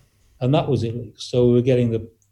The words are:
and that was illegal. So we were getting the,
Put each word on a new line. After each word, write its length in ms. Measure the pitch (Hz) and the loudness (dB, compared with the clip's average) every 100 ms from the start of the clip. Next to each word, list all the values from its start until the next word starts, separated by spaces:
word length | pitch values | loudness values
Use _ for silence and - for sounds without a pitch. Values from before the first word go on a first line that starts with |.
| _ _ _ - | _ _ _ -6
and 120 | 127 | -2
that 140 | 151 151 | 0 0
was 160 | 120 | -2
illegal. 300 | 113 117 107 - | -2 -6 -12 -16
So 320 | - 127 123 | -6 2 4
we 60 | |
were 80 | 120 | 4
getting 280 | 120 127 120 | 2 2 0
the, 160 | 113 - _ _ | -2 -8 _ _